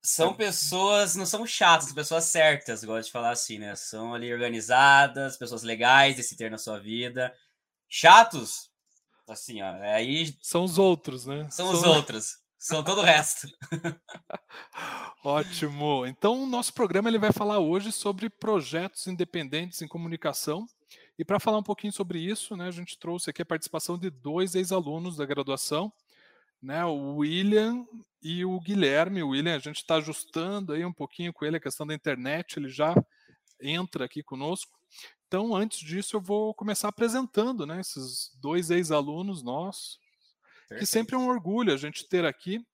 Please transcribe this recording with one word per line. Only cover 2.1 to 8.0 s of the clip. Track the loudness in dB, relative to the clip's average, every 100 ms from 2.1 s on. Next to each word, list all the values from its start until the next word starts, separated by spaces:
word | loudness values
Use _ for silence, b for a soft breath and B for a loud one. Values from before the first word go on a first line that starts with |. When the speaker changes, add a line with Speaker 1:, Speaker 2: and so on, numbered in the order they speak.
| 0
Speaker 1:
certas, | 0 4 4 4 -2 -8
gosto | -4 -6 -6
de |
falar | -2 -2
assim, | -2 -6 -8
né? | -10 -12
São | -12 -10 -8
ali | -8 -6
organizadas, | -4 -2 -4 2 6 10 8 6 2 -8 -8
pessoas | -10 -8
legais | -6 0 6 8 6 4
de |
se | -6 -6
ter | -8
na | -8
sua | -10 -10
vida. | -8 -8 -6 -4 -6 -6 _ _ _ _ _
Chatos, | 6